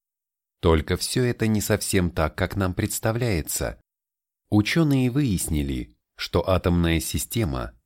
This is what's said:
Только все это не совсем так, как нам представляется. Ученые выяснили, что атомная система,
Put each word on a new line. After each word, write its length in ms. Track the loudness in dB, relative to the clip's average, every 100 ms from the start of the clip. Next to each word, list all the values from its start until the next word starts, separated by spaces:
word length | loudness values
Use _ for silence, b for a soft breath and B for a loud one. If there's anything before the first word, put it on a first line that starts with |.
| _ _ _ _ _ _
Только 360 | 2 2 2 -4
все 280 | -2 0
это 220 | 0 0 0
не 140 | 0
совсем 500 | 2 0 0 0 0
так, 260 | 0 -2 -2
как 200 | -4 -2
нам 180 | -2
представляется. 1080 | -2 -4 -2 -2 -2 -2 -2 -2 -6 -6 -8 _ _ _ _ _ _ 0
Ученые 600 | 2 2 2 4 4 2
выяснили, 840 | 2 0 0 0 -2 -2 -4 -8 _ _ -12
что 320 | -4 -2 2
атомная 520 | 2 2 2 4 2
система, 720 | 0 -4 -4 -2 -2 -4 -8 -12